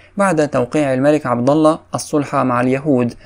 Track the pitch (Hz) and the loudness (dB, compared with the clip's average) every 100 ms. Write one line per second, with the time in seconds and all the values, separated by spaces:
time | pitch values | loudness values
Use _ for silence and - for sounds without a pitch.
0 | - - 196 156 143 131 120 151 139 131 | -14 -2 0 2 0 -2 -2 -2 0 2
1 | 143 151 131 120 127 156 151 165 - - | 2 2 0 0 2 4 2 0 -6 -10
2 | - 151 135 135 131 120 127 135 151 127 | -4 -4 -2 -2 0 0 0 -2 0 0
3 | 120 - | 0 -6